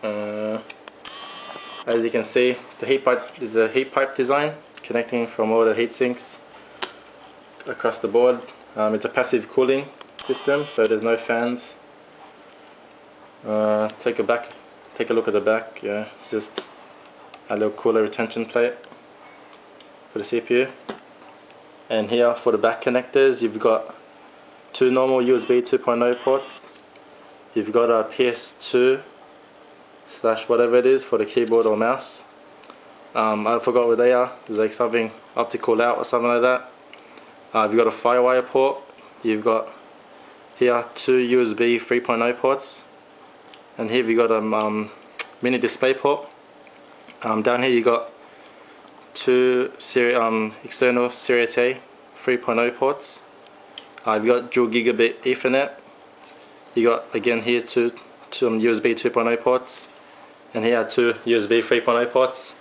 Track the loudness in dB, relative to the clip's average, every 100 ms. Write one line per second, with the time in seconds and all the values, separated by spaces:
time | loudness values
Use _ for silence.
0 | -6 -6 -8 -6 -6 -6 -10 -20 -20 -20
1 | -20 -18 -16 -16 -16 -16 -16 -14 -2 0
2 | 0 -2 -2 2 2 0 -8 -12 0 0
3 | 2 0 -2 -10 -4 0 2 2 -2 -2
4 | -2 -2 0 0 0 -6 -18 -20 -6 -4
5 | -2 -4 -4 -2 0 4 2 2 -2 0
6 | -2 -2 -10 -16 -20 -20 -20 -14 -14 -14
7 | -20 -20 -20 -20 -20 -20 -14 -4 -4 -2
8 | 0 4 4 2 -4 -20 -18 -2 -2 0
9 | -2 -2 0 -2 -2 0 2 0 -4 -16
10 | -20 -20 -8 -6 -2 -2 -2 0 0 2
11 | 0 -2 -2 -2 -2 -4 -10 -20 -20 -20
12 | -20 -20 -20 -20 -20 -20 -20 -20 -20 -20
13 | -20 -20 -20 -18 -6 -2 0 0 -2 -4
14 | -6 -2 0 -2 -2 -18 -20 -20 -20 -8
15 | -2 0 0 0 2 0 -2 -12 -6 -6
16 | -8 -14 -8 -8 -6 -12 -14 -20 -20 -20
17 | -20 -20 -20 -20 -8 -2 -2 0 0 2
18 | 0 -2 -6 -6 -4 -2 -2 -2 -18 -20
19 | -20 -20 -20 -20 -20 -20 -20 -20 -20 -20
20 | -14 -10 -4 -4 0 0 0 -6 -16 -16
21 | -18 -20 -20 -20 -20 -20 -20 -20 -4 -2
22 | 0 2 2 2 0 2 2 0 0 -2
23 | 0 4 4 4 -2 0 2 0 -2 -16
24 | -20 -20 -20 -20 -20 -20 -18 0 2 4
25 | 2 2 4 2 4 0 2 0 0 2
26 | 2 0 0 0 -2 -18 -20 -20 -20 -20
27 | -20 -20 -20 -20 -6 -4 0 2 4 2
28 | 0 0 0 0 -8 -10 -2 2 2 2
29 | -4 -20 -20 -20 -20 -20 -20 -20 -20 -20
30 | -20 -4 -2 -2 0 2 4 4 4 2
31 | 2 -2 0 0 2 4 4 2 0 -2
32 | -6 -14 -16 -20 -20 -20 -20 -20 -20 -20
33 | -10 -2 0 0 0 0 2 2 2 4
34 | 4 4 2 -4 -10 -2 -2 0 -2 0
35 | -2 -8 -12 -6 -4 -4 -2 2 2 0
36 | -2 -2 0 2 2 0 -4 -20 -20 -20
37 | -20 -20 -20 -20 -6 0 2 4 2 2
38 | 2 4 4 2 0 2 2 0 -12 -20
39 | -20 -8 -2 0 0 0 -2 -14 -20 -20
40 | -20 -20 -20 -20 -20 0 2 2 -2 -6
41 | 2 2 4 2 2 0 0 0 0 -2
42 | 0 0 0 0 0 -2 -4 -14 -16 -20
43 | -20 -20 -20 -20 -20 -20 -20 -10 -2 0
44 | 2 2 4 2 0 -2 0 -2 -6 -12
45 | -20 -14 -14 -4 -2 0 -2 0 0 0
46 | 0 -2 -4 -20 -20 -20 -20 -20 -20 -20
47 | -20 -10 -4 0 0 2 2 2 2 0
48 | -2 -16 -20 -20 -20 -20 -20 -20 -20 -20
49 | -16 -6 0 4 4 2 -2 -6 -4 0
50 | 2 2 2 0 -4 -8 -10 0 2 2
51 | 0 -2 0 2 2 0 0 -2 -12 -20
52 | -20 -10 -2 -2 0 0 0 0 -2 -2
53 | -8 -16 -18 -20 -20 -20 -20 -20 -18 -10
54 | -2 0 2 0 0 0 2 2 0 2
55 | 0 0 -4 -2 0 0 -2 -6 -20 -20
56 | -20 -20 -20 -20 -20 -20 -8 0 2 0
57 | -4 -4 -2 -2 0 -2 0 0 -2 -4
58 | -20 -20 -14 -2 0 2 2 2 0 0
59 | 0 0 0 0 0 0 -2 -14 -14 -20
60 | -20 -20 -20 -20 -12 -4 0 0 0 2
61 | 0 0 0 0 2 0 2 0 2 0
62 | 0 2 0 -2 -14 -16